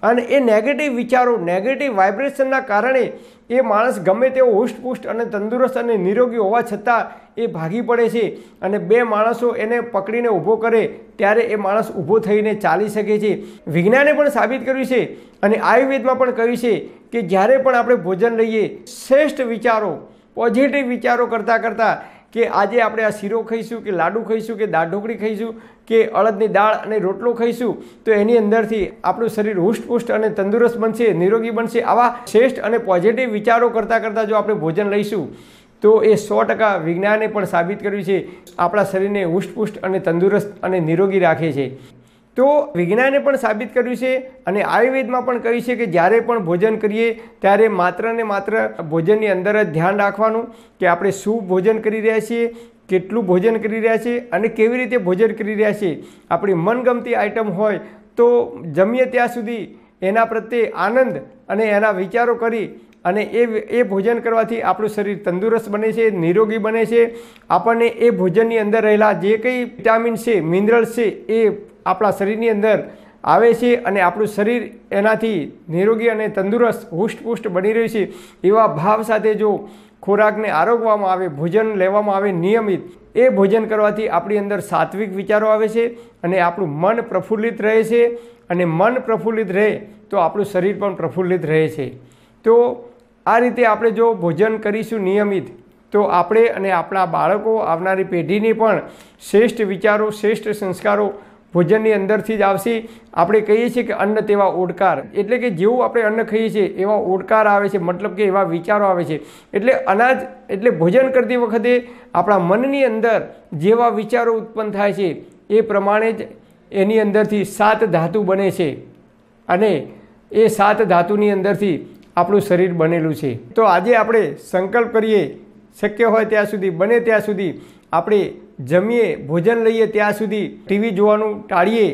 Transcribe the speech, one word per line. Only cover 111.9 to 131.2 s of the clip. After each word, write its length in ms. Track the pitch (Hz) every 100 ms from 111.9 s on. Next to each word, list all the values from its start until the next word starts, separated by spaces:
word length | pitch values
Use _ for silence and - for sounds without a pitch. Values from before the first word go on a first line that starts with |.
| - -
આપણા 260 | - 190 202
મનની 440 | 175 208 262 277
અંદર 360 | 262 220 226 208 - - -
જેવા 380 | 160 170 233 240 214
વિચારો 340 | 214 240 233 226
ઉત્પન્ન 300 | 196 214 214
થાય 220 | 202 208
છે 160 | 180 190 139 - - _
એ 120 | 214
પ્રમાણે 480 | 214 202 196 214 226
જ 140 | 220 - - _ _ _
એની 280 | 196 196 220
અંદરથી 460 | 214 202 208 208 190
સાત 400 | - 208 220 220
ધાતુ 380 | 165 165 202
બને 260 | 202 190 196
છે 180 | - 165 123 - - _ _ _ _ -
અને 240 | 180 208 160 127 - - _ _
એ 180 | - 220
સાત 320 | 220 202 214
ધાતુની 480 | 214 175 180 208 208 202
અંદરથી 380 | 190 196 202 147 - - - -
આપણું 240 | - 202
શરીર 320 | 202 180 185
બનેલું 420 | 170 160 170 160 147
છે. 160 | 143 113 - -
તો 60 |
આજે 320 | 220 175 196 233
આપણે 280 | 214 226 170 - -
સંકલ્પ 420 | 185 190 233 233
કરીએ, 300 | 220 220 214 147 - - - _ -
શક્ય 320 | 208 208 233
હોય 120 | 220 214
ત્યાં 260 | 214 208
સુધી, 240 | 214 190 165
બને 200 | 202 240
ત્યાં 220 | 233 214
સુધી 320 | 208 196 190 131 - - _
આપણે 280 | 160 180 208 165 - - -
જમીએ, 480 | 127 170 208 240 214 151 139
ભોજન 320 | 165 170 233
લઈએ 240 | 226 226 214
ત્યાં 260 | 214 208
સુધી 320 | 208 214 214 170 - -
ટી 140 | 202
વી 80 | 226
જોવાનું 420 | 185 208 214